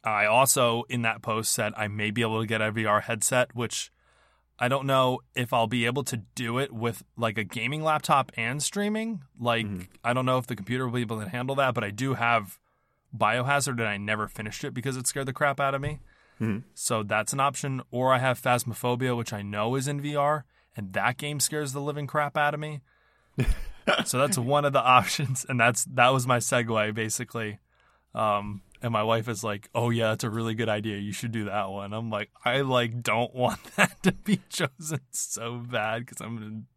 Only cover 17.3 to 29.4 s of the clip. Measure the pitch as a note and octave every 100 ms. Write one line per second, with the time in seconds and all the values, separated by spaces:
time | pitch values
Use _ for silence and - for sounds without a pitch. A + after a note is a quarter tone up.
17.3 | C#3 C#3 B2+ C#3+ C3 - B2 B2+ B2+ C3
18.3 | A#2+ C3 B2 A#2 G#2+ B2 B2 C3 A#2 A2
19.3 | G#2+ G2+ G#2 A2 C3+ C3+ C#3+ D3 D3 C#3+
20.3 | D3+ - _ _ - G2 G2 G#2+ B2+ D3
21.3 | D3 - D3+ C#3+ C#3 C#3+ D3 C#3+ D3+ D3
22.3 | D3+ D3 D3+ D3+ D3 _ _ _ _ _
23.3 | - B2+ - - - - - - B2 C#3+
24.3 | E3+ A#2+ D3 C#3+ C3+ A#2+ B2+ G2+ - C3+
25.3 | B2+ - B2 A#2 A#2+ - B2+ B2 C3 B2
26.3 | B2 - B2+ A#2 A2 G#2+ A2 A2 - A#2+
27.3 | A#2 G#2+ G#2 _ _ _ _ _ - A2
28.3 | G#2 G#2 G2+ _ - A#2+ A2+ A2 A2+ A2
29.3 | G#2